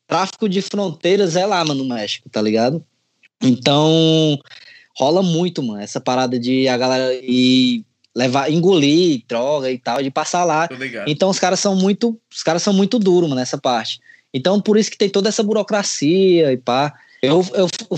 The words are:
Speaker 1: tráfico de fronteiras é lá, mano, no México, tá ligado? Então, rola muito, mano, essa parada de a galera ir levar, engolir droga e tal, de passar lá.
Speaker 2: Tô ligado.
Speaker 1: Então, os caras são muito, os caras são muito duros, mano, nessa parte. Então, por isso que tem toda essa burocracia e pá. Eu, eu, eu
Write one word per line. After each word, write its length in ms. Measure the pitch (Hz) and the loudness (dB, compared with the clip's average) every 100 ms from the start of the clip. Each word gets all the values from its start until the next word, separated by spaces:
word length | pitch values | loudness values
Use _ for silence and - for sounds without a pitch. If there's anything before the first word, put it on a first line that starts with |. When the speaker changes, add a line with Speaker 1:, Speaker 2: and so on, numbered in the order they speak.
| _ | _
Speaker 1:
tráfico 420 | 165 185 - 220 | -2 -2 -4 -2
de 140 | 185 | -2
fronteiras 720 | 190 202 196 151 175 202 196 160 | -4 -4 -6 -4 0 2 0 0
é 100 | 196 | 0
lá, 180 | 190 | 0
mano, 200 | 160 139 | -2 -2
no 100 | 131 | -4
México, 340 | 120 104 - - | -6 -6 -10 -8
tá 140 | - | -4
ligado? 420 | 107 110 120 160 - _ _ _ _ _ | 0 2 0 -2 -8 _ _ _ _ _
Então, 1000 | 135 127 123 143 156 160 160 160 156 147 - - - - _ - | 0 2 2 2 4 4 4 2 2 -2 -6 -20 -20 -20 _ -4
rola 240 | 135 175 | 0 2
muito, 400 | 185 165 180 170 | 2 0 -2 -4
mano, 180 | 127 104 | -6 -6
essa 180 | 104 139 | -8 -8
parada 380 | - 127 127 127 | -4 -2 -2 -2
de 280 | 120 131 131 | -2 0 0
a 100 | 123 | 0
galera 360 | 127 131 131 127 | 0 0 -2 -4
ir 640 | 127 123 127 131 127 120 110 _ _ - | -2 2 4 4 2 0 -6 _ _ -4
levar, 360 | 127 131 139 | 0 0 0
engolir 720 | 160 175 185 143 156 180 135 - | 0 2 4 4 4 2 0 -4
droga 420 | 117 127 147 131 | -4 -2 -2 -4
e 60 | 127 | -6
tal, 240 | 127 123 | -4 -4
de 80 | 139 | -4
passar 340 | 143 156 175 | -4 -4 -2
lá. 240 | 175 156 165 | 0 0 -2
Speaker 2:
Tô 80 | 127 | -6
ligado. 320 | 131 117 - | -10 -8 -6
Speaker 1:
Então, 200 | 151 190 | 0 0
os 80 | 185 | 2
caras 200 | 185 180 | 0 0
são 160 | 202 190 | 0 2
muito, 440 | 190 202 233 226 _ | 0 2 -2 -4 _
os 80 | - | -6
caras 200 | - 170 | -2 0
são 100 | 185 | 2
muito 240 | 190 196 247 | 2 2 2
duros, 320 | 196 180 170 | 2 2 2
mano, 100 | 131 | -2
nessa 180 | 127 143 | -4 -4
parte. 420 | 139 120 110 - _ - _ | -2 -2 -4 -12 _ -20 _
Então, 260 | 135 131 202 | -4 0 0
por 180 | 196 214 | 2 2
isso 120 | 220 | 2
que 80 | - | 0
tem 120 | - | -2
toda 200 | 196 202 | 0 -2
essa 140 | 208 | -2
burocracia 1080 | 208 220 196 208 196 - 143 180 190 175 151 | -2 -2 -2 -2 -4 -2 0 2 4 4 4
e 60 | 127 | 0
pá. 360 | - 123 143 - _ _ | -2 -2 -2 -6 _ _
Eu, 240 | 131 156 185 | 0 2 0
eu, 140 | - 180 - | 0 -2 -2
eu 80 | - | -8